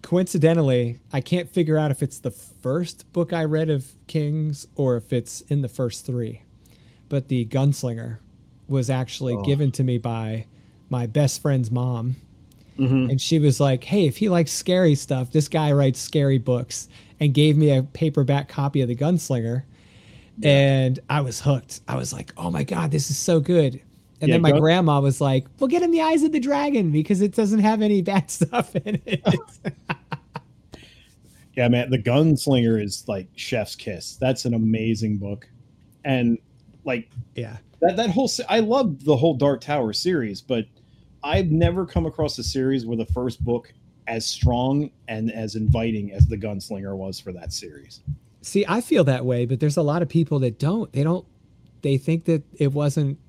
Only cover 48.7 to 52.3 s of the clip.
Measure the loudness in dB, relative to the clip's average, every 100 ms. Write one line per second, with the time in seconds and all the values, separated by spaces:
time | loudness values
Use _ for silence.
48.7 | -2 2 2 4 2 0 -2 -2 0 0
49.7 | 0 0 0 0 0 0 0 -2 -2 -2
50.7 | -2 -4 -2 0 -2 -6 _ _ _ _
51.7 | _ 0 0 0 -2 0